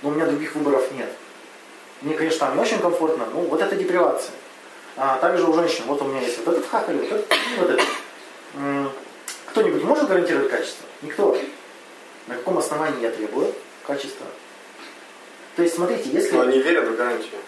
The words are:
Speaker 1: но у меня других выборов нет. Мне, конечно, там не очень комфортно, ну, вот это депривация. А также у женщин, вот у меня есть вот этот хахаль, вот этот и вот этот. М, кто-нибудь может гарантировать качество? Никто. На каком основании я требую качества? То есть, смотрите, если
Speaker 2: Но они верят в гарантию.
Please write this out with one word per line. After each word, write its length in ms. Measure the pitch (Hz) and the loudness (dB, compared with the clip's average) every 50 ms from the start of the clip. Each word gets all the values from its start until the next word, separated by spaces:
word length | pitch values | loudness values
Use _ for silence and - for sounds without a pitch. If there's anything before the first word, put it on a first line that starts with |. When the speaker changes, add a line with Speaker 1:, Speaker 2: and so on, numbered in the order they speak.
Speaker 1:
но 60 | 139 143 | -4 0
у 40 | |
меня 140 | 147 156 165 | 0 2 2
других 280 | 143 143 147 156 - - | 2 0 0 -2 -4 -2
выборов 360 | 156 147 143 135 127 127 - | 0 2 4 4 4 2 0
нет. 180 | 139 127 117 127 - - - - - - - - - - - - - - - - - - | -4 -6 -6 -8 -8 -12 -16 -20 -20 -20 -20 -20 -20 -20 -20 -20 -20 -20 -20 -20 -14 -8
Мне, 120 | 135 151 156 | -4 -4 0
конечно, 260 | 147 160 160 160 - 143 | 0 2 0 2 2 2
там 100 | 131 - | 2 2
не 60 | 196 | 2
очень 180 | 233 220 226 - | 2 2 2 2
комфортно, 460 | 180 175 170 165 160 151 165 135 117 - | 2 2 2 2 2 2 2 0 -2 -2
ну, 100 | - 170 | -2 -2
вот 180 | 175 - 151 175 | -2 0 2 2
это 160 | 190 190 190 | 2 2 0
депривация. 560 | 190 - 175 175 175 165 143 - - - - - - - - - - - - - - - - - | 0 0 2 4 4 4 4 2 0 -4 -8 -10 -14 -16 -18 -20 -20 -20 -20 -20 -20 -18 -12 -6
А 220 | 131 135 135 135 135 | -2 0 2 2 4
также 260 | 165 170 175 175 - | 2 4 4 4 4
у 80 | 160 156 | 4 4
женщин, 300 | 170 170 - - - 117 | 4 4 2 2 0 -2
вот 160 | 127 143 143 | -2 -2 -2
у 20 | 139 | -2
меня 160 | 135 135 131 | -2 -2 -2
есть 180 | 123 120 117 - - | -2 -2 -2 -2 0
вот 120 | 170 170 | 0 0
этот 120 | - - - | 0 0 0
хахаль, 280 | - - - - - | -2 -2 0 0 -2
вот 100 | - - | -2 -2
этот 260 | 190 214 214 214 - | -2 -2 -2 0 0
и 280 | - - - 240 247 190 | 0 0 0 -2 0 0
вот 100 | 180 180 | 2 2
этот. 160 | - - - - - - - - - - - - - - - - - | 4 2 2 0 0 -6 -8 -12 -16 -18 -18 -18 -18 -18 -18 -14 -8
М, 360 | 139 139 143 139 139 139 139 - - - - - - - - - - - | -6 -4 -2 -2 -2 -2 -4 -6 -10 -14 -16 -18 -14 -12 -12 -12 -12 -8
кто-нибудь 360 | - - 220 214 - - - - | -2 2 4 4 4 4 2 4
может 240 | 214 294 311 285 - | 4 4 4 4 4
гарантировать 420 | 190 175 165 - - 139 - - | 4 4 4 4 2 2 2 2
качество? 340 | - - - - - - - - - - | 2 0 -2 -2 -6 -12 -14 -16 -16 -14
Никто. 360 | 147 147 - - 202 - - - 135 - - - - - - - - - - - - - - - - | -12 -6 0 4 4 4 4 2 0 -4 -10 -14 -18 -18 -20 -20 -20 -20 -20 -20 -20 -20 -20 -18 -12
На 80 | - 123 | -10 -8
каком 240 | - - 185 185 165 | -6 -2 0 0 0
основании 440 | - - 151 151 151 156 131 120 | 0 0 -2 0 0 -2 -2 -2
я 80 | 117 113 | -2 -2
требую 420 | - 107 107 - - 139 - 196 - - - - - - - | -2 -2 -4 -4 -2 0 0 0 -2 -6 -10 -16 -18 -14 -6
качества? 400 | - 143 139 - - - - - - - - - - - - - - - - - - - - - - - - - - - - - - - | -6 -6 -4 -6 -8 -10 -12 -12 -14 -14 -16 -18 -20 -20 -20 -20 -20 -18 -18 -18 -18 -18 -18 -20 -20 -20 -20 -20 -20 -20 -20 -18 -8 0
То 60 | 170 | 2
есть, 120 | 170 165 - | 2 2 4
смотрите, 340 | 170 175 175 - - - 131 | 2 0 2 0 0 -2 0
если 220 | 147 - - - 170 | 0 2 2 4 4
Speaker 2:
Но 80 | 156 | 4
они 160 | 127 127 135 131 | 6 6 6 4
верят 280 | 135 160 165 151 120 113 | 6 4 4 4 2 2
в 80 | 110 | 0
гарантию. 420 | 113 123 123 117 113 - - - - - | 0 0 0 0 -2 -4 -8 -10 -12 -14